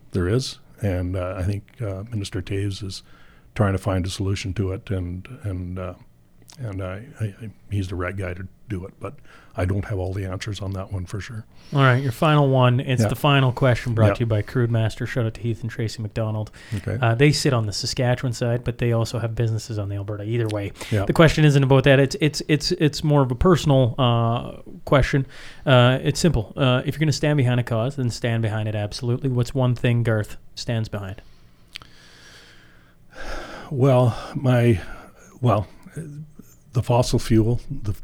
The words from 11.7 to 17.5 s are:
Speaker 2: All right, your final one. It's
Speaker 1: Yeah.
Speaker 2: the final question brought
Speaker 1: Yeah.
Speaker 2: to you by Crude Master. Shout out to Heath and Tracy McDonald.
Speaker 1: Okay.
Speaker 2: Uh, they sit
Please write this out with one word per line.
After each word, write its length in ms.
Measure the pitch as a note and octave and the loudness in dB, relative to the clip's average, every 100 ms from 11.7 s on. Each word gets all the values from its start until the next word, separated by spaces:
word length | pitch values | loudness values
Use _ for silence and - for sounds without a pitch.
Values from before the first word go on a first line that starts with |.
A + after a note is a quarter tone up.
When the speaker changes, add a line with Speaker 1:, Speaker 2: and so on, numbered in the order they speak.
Speaker 2:
All 80 | C#3+ | 4
right, 220 | C3 B2 | 4 4
your 100 | C#3 | 0
final 360 | - D#3+ D3+ C#3 | 0 4 4 4
one. 300 | C3 B2 B2 | 6 4 4
It's 240 | C#3+ B2 | 0 0
Speaker 1:
Yeah. 60 | G#2 | 0
Speaker 2:
the 80 | - | 2
final 360 | D3 C#3 C3 | 4 4 4
question 420 | A#2+ C3 A2+ B2 | 2 2 2 0
brought 140 | A2 G2+ | 4 4
Speaker 1:
Yeah. 60 | |
Speaker 2:
to 60 | G2+ | 4
you 60 | A#2 | 0
by 160 | G#2+ | 0
Crude 280 | - B2+ A#2+ | 0 0 2
Master. 360 | A#2 A2 - A#2 | 2 0 -2 -4
Shout 200 | C3 A2+ | -2 -2
out 80 | |
to 60 | - | -4
Heath 220 | A#2 G#2+ | -6 -4
and 80 | A2+ | -6
Tracy 320 | - A2 - | -4 -6 -6
McDonald. 480 | G#2+ A#2+ A2 G#2+ G#2+ - - G2+ | -6 -4 -4 -4 -6 -12 -10 -8
Speaker 1:
Okay. 220 | G2 A2 | -4 0
Speaker 2:
Uh, 140 | A#2 | 2
they 180 | A#2 D3 | 6 4
sit 200 | D3 D3+ | 4 2